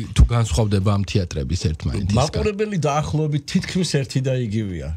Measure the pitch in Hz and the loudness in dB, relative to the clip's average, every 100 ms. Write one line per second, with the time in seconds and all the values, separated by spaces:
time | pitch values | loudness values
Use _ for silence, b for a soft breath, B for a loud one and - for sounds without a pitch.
0 | 104 - - 120 113 - 107 101 98 101 | 2 6 6 4 2 2 2 2 2 2
1 | 95 110 90 78 65 87 82 78 - 107 | 0 -2 -2 -4 -4 -2 -2 -2 -4 -2
2 | 92 107 143 - 214 202 214 196 147 147 | 0 2 2 0 -2 -2 -2 -2 0 0
3 | 147 151 156 147 - 190 - 185 180 147 | 0 -2 -2 -2 -2 -2 -2 -2 0 -2
4 | 131 135 131 127 120 107 104 87 69 | -2 -2 0 0 -2 -2 -2 -4 -6